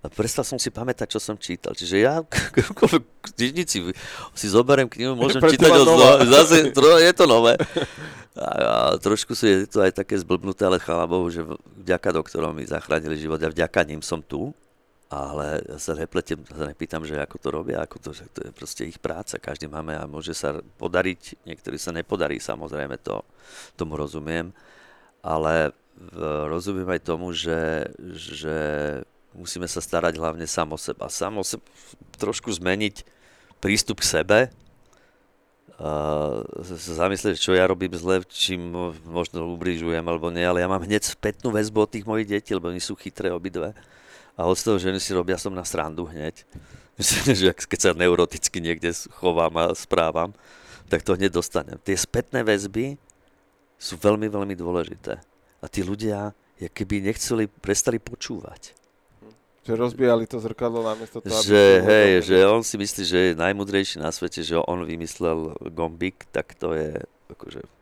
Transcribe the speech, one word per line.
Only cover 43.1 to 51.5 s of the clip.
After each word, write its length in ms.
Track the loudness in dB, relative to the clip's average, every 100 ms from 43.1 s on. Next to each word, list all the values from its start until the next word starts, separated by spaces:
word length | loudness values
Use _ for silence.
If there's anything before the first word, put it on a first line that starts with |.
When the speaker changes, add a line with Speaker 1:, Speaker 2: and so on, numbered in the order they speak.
| -6 -6
Speaker 1:
obidve. 400 | -4 -8 -8 -8 -10 -20 _ _ -20 _ -4
A 80 |
od 120 | 0 0
toho, 200 | 2 0
že 160 | 0
oni 80 | -4
si 120 | -2
robia 240 | -2 -2 -4
so 120 | -6
mňa 160 | -8
srandu 400 | -8 -6 -6 -8
hneď. 400 | -10 -8 -10 -10 _ -20 -20 -20 _ -6
<laughs> 40 | -2 0 2
Že 240 | 4 4 2
ak-, 80 |
keď 160 | -6 0
sa 100 | 0
neuroticky 680 | 2 2 4 2 0 -6 -4
niekde 320 | -4 -4 -4
schovám 600 | -6 -12 -4 0 2 0 0
a 160 | -2
správam, 640 | -2 -2 0 0 0 -6 -8 _ -20 -20 -20 -4
tak 120 | -4
to 160 | 0 0
hneď 160 | 0
dostanem. 480 | -2 -4